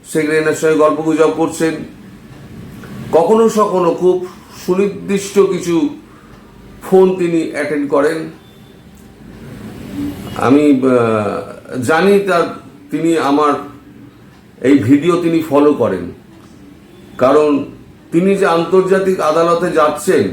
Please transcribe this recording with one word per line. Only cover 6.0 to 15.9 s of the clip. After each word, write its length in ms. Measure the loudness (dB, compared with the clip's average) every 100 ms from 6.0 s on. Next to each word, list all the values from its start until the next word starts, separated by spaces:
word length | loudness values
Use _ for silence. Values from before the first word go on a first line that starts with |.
| -20 -20 -20 -20 -20 -20 -20 -20 2
ফোন 260 | 4 4 2
তিনি 360 | -2 -2 -2
অ্যাটেন্ড 380 | -6 -4 -4 0
করেন। 540 | 0 0 -2 -10 -16 -20 -20 -20 -20 -20 -20 -20 -20 -20 -20 -20 -18 -18 -16 -14 -10 -8 -10 -10 -2
আমি, 360 | 2 4 4
আহ, 1080 | 4 4 2 2 0 -2 -6 -10 -18 -12 -6
জানি 380 | 0 2 4 2
তার, 420 | 2 -2 -2 -6 -18 -20 -10
তিনি 260 | -4 0 0
আমার 360 | 0 2 2 -2 -8 -20 -20 -20 -20 -20 -20 -20 -20 -4
এই 160 | 2 2
ভিডিও 440 | 4 2 2 0
তিনি 200 | 0 -2 0
ফলো 240 | 2 2
করেন, 380 | 2 -2